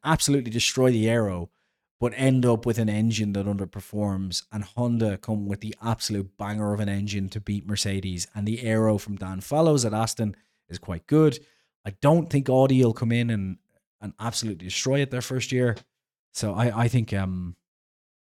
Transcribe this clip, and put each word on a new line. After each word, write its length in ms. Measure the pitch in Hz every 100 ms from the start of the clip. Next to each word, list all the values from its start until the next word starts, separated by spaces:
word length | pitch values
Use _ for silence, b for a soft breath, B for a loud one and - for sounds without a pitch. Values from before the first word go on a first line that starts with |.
absolutely 460 | 147 160 - 143 120
destroy 400 | 117 - 131 127
the 180 | 117 110
aero, 420 | 117 104 90 85 _ _ _ _ _
but 120 | 120
end 300 | 110 135 131
up 220 | 123 113 123
with 120 | 113
an 100 | 107
engine 440 | 107 113 110 104
that 140 | 101 98
underperforms, 960 | 101 92 101 - 104 104 95 95 90 -
and 120 | 107
Honda 520 | 98 - 123 117 110 98
come 300 | - 107 101
with 140 | 95
the 140 | 107 -
absolute 540 | 117 113 - 101 95 -
banger 380 | 101 107 104
of 60 | 104
an 80 | 101
engine 400 | 98 101 101 95
to 100 | 107
beat 260 | 101 104 87
Mercedes, 600 | 101 101 98 95 87 -
and 120 | 107 104
the 160 | 113
aero 360 | 117 110 110 107
from 180 | - 101
Dan 240 | 92 95
Fallows 440 | - 147 165 147
at 100 | 117
Aston 420 | 107 113 - 110 - _ _ -
is 100 | 87
quite 280 | - 85 -
good. 320 | 151 156 - b b b _ 104
I 40 | 98
don't 260 | 143 165 160
think 220 | 143 131
Audi 340 | 131 135 131
will 80 | 120
come 200 | 113 117
in 180 | 117 120
and, 280 | 107 95 90 _ _ _ _
and 120 | 104 -
absolutely 460 | 113 - 110 85 90
destroy 340 | - 131 139
it 100 | 135
their 120 | 127
first 300 | - 131 -
year. 240 | 127 123 110 - _ _ _ _
So 180 | - 107
I, 300 | 98 120 107
I 40 | 120
think, 260 | 127 110
um, 420 | 98 95 92 90 - _ _ _ _ _ _ _